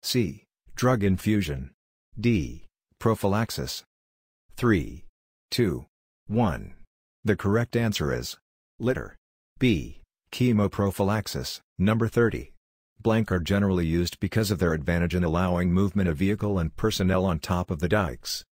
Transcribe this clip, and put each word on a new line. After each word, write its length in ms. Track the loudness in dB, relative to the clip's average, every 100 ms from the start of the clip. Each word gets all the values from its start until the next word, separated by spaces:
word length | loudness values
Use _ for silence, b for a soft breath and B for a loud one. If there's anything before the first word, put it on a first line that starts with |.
C, 400 | -2 -2 -2 -4 _ _ _ -2
drug 280 | 2 2
infusion. 680 | 2 2 2 0 0 -6 -8 _ _ _ _ -4
D, 460 | 0 0 -2 -8 -18 _ _ _
prophylaxis. 840 | 0 0 0 0 -2 -6 -8 -10 -14 _ _ _ _ _ _ -2
Three, 500 | 2 2 0 -10 -18 _ _ _ _
two, 380 | -2 0 -2 -8 _ _ _ -6
one. 480 | -2 0 -2 -10 -18 -20 _ _ _
The 120 | -2 0
correct 400 | 2 0 0 -2
answer 380 | -2 -2 -2
is 240 | -2 -6 -12 _ _ _ _
letter 380 | -4 -4 -6 -16 _ _ _ -2
B, 420 | 0 2 -2 -14 -20 _ _
chemoprophylaxis. 1300 | 0 2 4 2 0 -2 0 0 0 -4 -8 -8 -12 _ _
Number 280 | 2 2 2
thirty. 460 | 2 2 0 -10 -20 _ _ _ _
Blank 300 | 2 2 2
are 80 | 0
generally 460 | 2 2 4 2 2
used 340 | 2 0 -2
because 300 | -2 0 0
of 80 | 2
their 140 | 2
advantage 420 | 0 0 0 2 0
in 80 |
allowing 480 | 0 2 2 2 2
movement 360 | 2 2 2 0
of 100 | 2
vehicle 420 | 0 0 -2 0
and 160 | -2 0
personnel 500 | -2 2 2 2 2
on 140 | 0
top 300 | 0 -2 0
of 100 | -2
the 100 | 0
dikes. 540 | 2 0 -4 -10 -10 -12